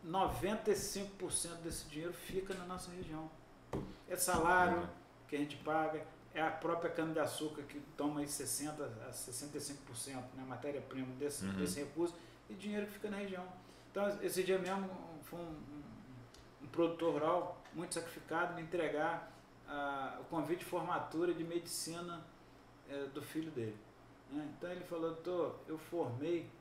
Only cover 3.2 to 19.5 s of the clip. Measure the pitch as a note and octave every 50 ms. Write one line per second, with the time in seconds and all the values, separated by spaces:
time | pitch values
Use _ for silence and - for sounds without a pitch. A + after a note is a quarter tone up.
3.2 | D#3+ D#3 - - - - - - - - - - - - - - - - F3+ F3+
4.2 | - - F3+ E3 D#3+ E3+ F3+ F3+ F3+ F3+ F3 E3+ F3 - - - - - - -
5.2 | - - D3 C#3+ D3 D3 - - - D3+ D#3 D#3 D#3 D#3 D#3 D3+ - - - -
6.2 | - - - D#3+ D#3+ D#3 D#3 - - E3 F3 E3+ - E3 - - D#3+ D#3+ D#3+ D#3
7.2 | D3 - - - D#3 D#3 D3+ - C#3+ - - C#3+ - - - - D3 D3 D3+ D3
8.2 | D3 C#3+ - - C#3 A#2+ - - C#3+ D3+ D3+ D3 C#3+ B2 A#2 A2 A2+ - G#2+ -
9.2 | - - B2 - C#3+ D3 D3 D3 - - C#3+ C#3+ - - A#2+ A2+ - C#3 C3+ B2+
10.2 | A#2+ - - C3 C3 C3 B2+ A2+ - D3 C#3+ C3+ A2+ - C3+ C3+ C3 B2+ B2+ B2+
11.2 | D3 C#3+ C#3+ - F#2+ G2 G2 F#2+ F2 - F#2 - - - - D#3+ F3 F3 - -
12.2 | - - - - - - G#3+ F#3+ F#3 G#3 G#3 G#3 G#3 G#3 - - - G#3 G3+ G3
13.2 | G3+ G3 F#3 F3+ F3+ F3+ - - - - - - - - - G3 G3+ G3+ G3+ G3+
14.2 | - F3+ - F3+ F3+ F3+ F#3+ F#3 F3+ F#3 F#3+ G3 G3 F#3+ F#3+ - - - D#3+ D3+
15.2 | - - - F3 F3 E3 D#3 D3+ - - D3 D3+ D3 - A2 A2 - - C3 A#2+
16.2 | - - - - - - - - C#3 C#3+ - D#3+ E3+ E3 E3 E3 E3 E3 D3 D3
17.2 | D#3 D#3+ F3+ F3+ E3+ - - - - - - D#3 F3 F3+ - E3 E3 - - D#3
18.2 | - - - - F3 F3 E3+ E3+ E3 D#3 F#3 F3 D#3+ D3 D3 D3 D#3 E3 E3 E3
19.2 | - - - - - -